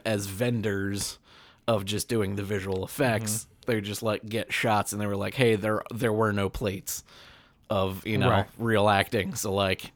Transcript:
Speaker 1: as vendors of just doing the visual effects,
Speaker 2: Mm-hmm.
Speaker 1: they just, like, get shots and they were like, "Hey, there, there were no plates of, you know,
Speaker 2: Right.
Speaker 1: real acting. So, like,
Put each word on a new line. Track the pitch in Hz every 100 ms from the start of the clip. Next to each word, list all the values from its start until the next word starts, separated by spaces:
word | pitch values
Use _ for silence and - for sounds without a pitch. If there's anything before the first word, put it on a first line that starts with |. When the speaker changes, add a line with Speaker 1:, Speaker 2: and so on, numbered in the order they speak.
| 113
Speaker 1:
as | 104 98
vendors | 98 123 120 107 98 98 98 - - _ - - _ -
of | 110
just | 98 104 -
doing | 117 98 101
the |
visual | 98 101 98 92
effects, | 92 - 131 110 107 110
Speaker 2:
Mm-hmm. | - _ -
Speaker 1:
they | 110
just, | 101 101
like, | 110 104 107
get | 110 -
shots | - 117 104 -
and | 101
they | 104
were | 101
like, | 101
"Hey, | 139 120 107
there, | 107 107 -
there | 113 120
were | 107 110
no | 101 98
plates | - 107 95 - - - - - - - _ -
of, | 101 95 95 107
you | 107
know, | -
Speaker 2:
Right. | 101 98 -
Speaker 1:
real | 117 107 104
acting. | 101 98 110 95
So, | 110 104
like, | 98 95 95 -